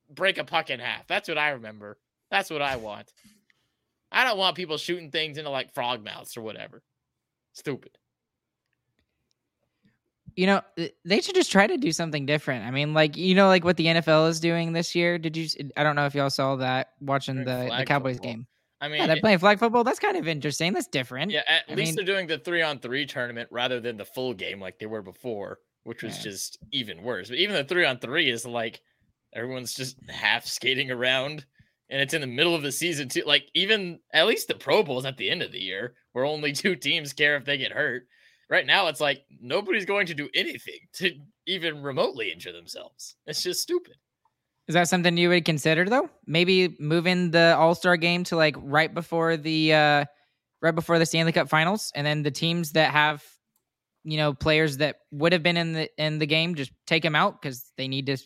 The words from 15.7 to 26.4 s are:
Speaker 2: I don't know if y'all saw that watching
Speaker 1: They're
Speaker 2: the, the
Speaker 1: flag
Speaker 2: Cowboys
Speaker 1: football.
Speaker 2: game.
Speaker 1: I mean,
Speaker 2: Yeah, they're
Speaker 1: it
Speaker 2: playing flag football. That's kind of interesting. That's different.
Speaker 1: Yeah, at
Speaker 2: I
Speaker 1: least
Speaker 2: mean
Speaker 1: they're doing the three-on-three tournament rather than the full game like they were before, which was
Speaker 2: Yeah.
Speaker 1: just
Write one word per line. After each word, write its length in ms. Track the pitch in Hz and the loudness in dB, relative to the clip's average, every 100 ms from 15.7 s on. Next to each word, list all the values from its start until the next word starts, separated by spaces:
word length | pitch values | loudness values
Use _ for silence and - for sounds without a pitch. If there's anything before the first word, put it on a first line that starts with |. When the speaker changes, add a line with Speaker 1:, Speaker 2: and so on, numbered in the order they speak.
| 147 | 0
Speaker 2:
I 60 | |
don't 120 | 151 147 | 2 2
know 100 | 143 | 0
if 80 | 143 | 0
y'all 140 | 139 | -2
saw 280 | 139 135 135 | 0 0 0
that 320 | 127 127 - _ | 0 -2 -4 _
watching 360 | 139 135 135 131 | -4 -4 -2 -6
Speaker 1:
They're 20 | 127 | -4
Speaker 2:
the, 160 | 127 | -4
the 40 | 123 | -4
Speaker 1:
flag 200 | 120 131 | -4 0
Speaker 2:
Cowboys 280 | 143 131 123 | 0 0 -4
Speaker 1:
football. 140 | 123 | -8
Speaker 2:
game. 140 | 117 - _ _ - | -10 -14 _ _ -10
Speaker 1:
I 80 | 143 | -6
mean, 80 | 151 | 0
Speaker 2:
Yeah, 100 | 330 | 2
they're 80 | 160 | 4
Speaker 1:
it 40 | |
Speaker 2:
playing 160 | 220 185 | 6 6
flag 200 | 196 208 | 6 6
football. 260 | 233 240 233 | 4 4 2
That's 140 | 415 | 0
kind 180 | 415 370 | 0 0
of 100 | 165 | -2
interesting. 460 | 151 147 - 165 | -2 -4 -2 -2
That's 140 | 349 - | -2 -4
different. 440 | 139 120 127 185 | -4 -4 -6 -2
Speaker 1:
Yeah, 120 | 151 151 | -2 2
at 160 | 160 - | 0 0
Speaker 2:
I 60 | 156 | -4
Speaker 1:
least 140 | 160 | -2
Speaker 2:
mean 60 | 160 | -2
Speaker 1:
they're 180 | 185 196 | -2 -2
doing 120 | 165 | -2
the 100 | 151 | -6
three-on-three 680 | 175 170 156 139 120 135 139 | -2 -2 -2 -4 -6 -4 -4
tournament 420 | 139 120 117 117 | -6 -6 -6 -8
rather 300 | 117 127 123 | -4 -2 -2
than 160 | 120 110 | -4 -8
the 80 | |
full 300 | 92 - 127 | -12 -6 -6
game 260 | 95 85 98 | -6 -8 -10
like 180 | 92 - | -12 -12
they 80 | 110 | -10
were 160 | 110 | -10
before, 580 | 95 - 127 104 95 95 _ _ | -12 -14 -10 -8 -10 -14 _ _
which 200 | 117 113 | -16 -12
was 140 | 113 - | -12 -10
Speaker 2:
Yeah. 60 | |
Speaker 1:
just 340 | 110 98 | -10 -10